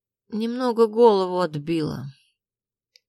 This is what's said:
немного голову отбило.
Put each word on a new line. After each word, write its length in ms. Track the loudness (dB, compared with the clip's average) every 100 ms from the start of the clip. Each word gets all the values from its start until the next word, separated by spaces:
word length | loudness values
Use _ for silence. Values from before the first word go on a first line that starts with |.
| _ _ _
немного 580 | -8 -8 -4 -2 2 2
голову 540 | 6 6 6 0 -2
отбило. 640 | -4 -4 -6 -4 -4 -8 -12 -18 _ _ _ _ _ _ _ _